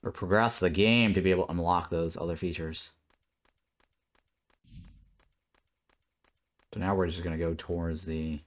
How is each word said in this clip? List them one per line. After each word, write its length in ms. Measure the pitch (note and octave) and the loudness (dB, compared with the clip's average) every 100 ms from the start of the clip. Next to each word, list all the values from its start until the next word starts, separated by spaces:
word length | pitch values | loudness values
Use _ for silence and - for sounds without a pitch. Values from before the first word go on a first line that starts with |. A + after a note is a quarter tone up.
Or 100 | - | -8
progress 480 | - F2+ G#2 A2+ - | -6 2 4 4 2
the 120 | F#2 | 0
game 420 | E2 G#2+ A#2 A2+ | 4 4 6 4
to 80 | F#2 | 4
be 80 | F#2 | 4
able 160 | F#2 - | 2 2
to 60 | |
unlock 400 | F2 E2+ F2+ E2+ | -2 2 2 0
those 260 | E2+ E2 D#2+ | -2 -2 -4
other 180 | E2+ D#2+ | -6 -4
features. 540 | F2+ E2+ D#2+ D#2 - _ _ _ _ _ _ _ _ _ _ _ _ _ _ _ _ _ _ - - - _ _ _ _ _ _ _ _ _ _ _ _ _ _ _ _ _ | -4 -4 -8 -8 -14 _ _ _ _ _ _ _ _ _ _ _ _ _ _ _ _ _ _ -20 -18 -20 _ _ _ _ _ _ _ _ _ _ _ _ _ _ _ _ _
So 60 | - | -6
now 160 | F#2+ G2 | 0 2
we're 120 | F2+ | 0
just 160 | E2 | -2
gonna 140 | E2+ D#2+ | -4 -2
go 160 | E2 | -2
towards 520 | E2 - E2+ E2+ D#2+ F2 | -4 -4 -4 -4 -6 -6
the 340 | D#2+ A#2+ D2 | -6 -4 -8